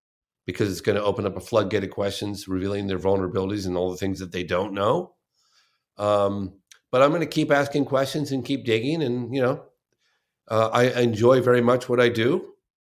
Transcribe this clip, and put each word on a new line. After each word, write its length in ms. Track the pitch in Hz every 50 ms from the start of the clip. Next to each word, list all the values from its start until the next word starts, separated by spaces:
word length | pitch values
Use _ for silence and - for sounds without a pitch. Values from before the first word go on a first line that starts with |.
| _ _ _ _ _ _ _ _ _
because 240 | - 92 - 110 101
it's 100 | 92 -
gonna 220 | - - 101 101 104
open 240 | 104 98 101 101
up 100 | 98 90
a 40 | 98
floodgate 440 | - - - 110 101 98 101 104 98
of 60 | 95
questions, 580 | - - 101 101 98 - 110 104 101 95 - 95
revealing 380 | 95 92 92 98 101 101 101
their 120 | 98 95 90
vulnerabilities 680 | 82 95 98 98 92 87 87 98 95 95 104 104 98
and 100 | 92 90
all 140 | 90 90 92
the 60 | 90 90
things 200 | 101 95 95 82
that 120 | 95 90 85
they 100 | 92 87
don't 300 | 80 87 87 98 101 98
know. 420 | 98 98 107 135 170 180 - _ _ _ _ _ _ _ _ _ _ _ _ _ _ _ _ _ -
Um, 560 | 104 104 104 101 101 101 101 101 98 92 - _ _ _ - _ _ _
but 120 | - 127 135
I'm 100 | 147 160
gonna 140 | 175 160
keep 260 | - - 156 156 143 151
asking 320 | 139 143 135 - 147 143
questions 480 | 131 135 131 139 135 - 156 147 120 135
and 120 | 135 120
keep 200 | - 139 123 117
digging 380 | 117 110 113 113 135 156 170 151
and, 320 | 123 120 123 123 107 123
you 80 | 139 127
know, 220 | 123 139 151 - - _ _ _ _ _ _ _ _ _ _ _ _ _ _ _ -
uh, 220 | 113 110 113 110 -
I, 120 | 120 123
I 160 | 127 120 123
enjoy 420 | 123 120 113 101 113 120 135 131 120
very 180 | 127 123 123
much 280 | 120 120 - - - -
what 120 | 123 120
I 80 | 123 120
do. 460 | 117 110 110 123 160 196 - - - _ _ _ _ _ _ _